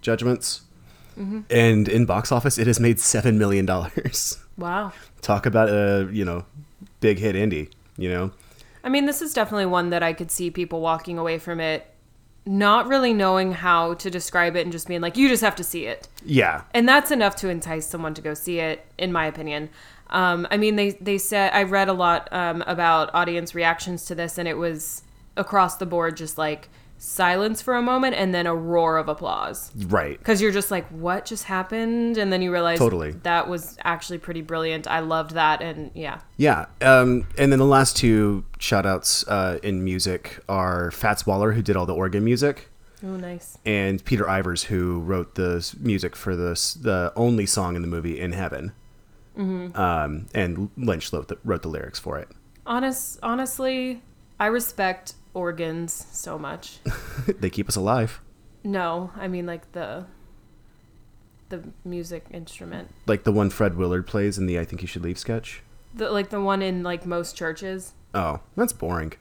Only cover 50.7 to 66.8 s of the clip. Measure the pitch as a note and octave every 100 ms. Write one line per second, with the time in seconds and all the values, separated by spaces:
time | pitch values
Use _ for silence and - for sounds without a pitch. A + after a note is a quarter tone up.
50.7 | - B2 E2+ - D#2 C#2+ - - F2+ E2+
51.7 | D2+ - - - C#2+ D#2+ - _ - -
52.7 | A#3+ C4 B3+ - - A3+ B3 C4 - C4
53.7 | C4 B3+ B3 - _ - - G#3 A#3+ A#3
54.7 | - F#3+ F#3 - - - F#3 F3 E3 E3
55.7 | E3 E3+ - - - - D#3 C#3+ E3+ -
56.7 | - - - - - B2+ - F#2+ - G2+
57.7 | G2+ F#2+ B2 A2+ - - - - - G#3
58.7 | G3 E3+ E3+ F#3 F#3+ F#3+ F3+ F3 E3+ -
59.7 | F3 D#3 C#3 F#3 - - - - - -
60.7 | _ _ - - - _ _ - F3+ D#3+
61.7 | - F3+ F3 E3+ E3+ - F3 E3 - F3
62.7 | F3 F2 - - G2+ - G#2 G2+ - G#2
63.7 | E2+ F2+ F2+ F#2 G#2+ G2+ F#2+ F#2 F2 E2
64.7 | E2+ F2+ - E2+ F#2 - A2+ - - -
65.7 | - - A#3 A3 G#3 G3 G#3 G3 G3 F#3+
66.7 | F#3